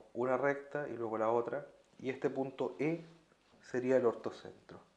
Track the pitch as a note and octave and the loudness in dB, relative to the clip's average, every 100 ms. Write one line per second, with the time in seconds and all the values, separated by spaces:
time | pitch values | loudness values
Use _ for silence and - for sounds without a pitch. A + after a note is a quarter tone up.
0 | - A2 B2+ B2+ C#3 C#3 - D3 D3 A2+ | -10 -2 2 4 2 0 -4 -6 -6 -4
1 | A2+ A2 A2 A#2+ A#2+ C3 D3 - _ - | -4 2 4 4 2 -4 -8 -16 _ -8
2 | B2 B2+ C#3+ C3 C3+ - C3 - D3 E3 | -6 -2 -2 0 -4 -2 -4 -2 -2 -2
3 | - - _ _ _ - - B2+ B2+ B2+ | -6 -20 _ _ _ -20 -6 -2 4 6
4 | A#2 A2 A#2 - - - - - - | 6 2 -4 -8 -12 -16 -18 -18 -20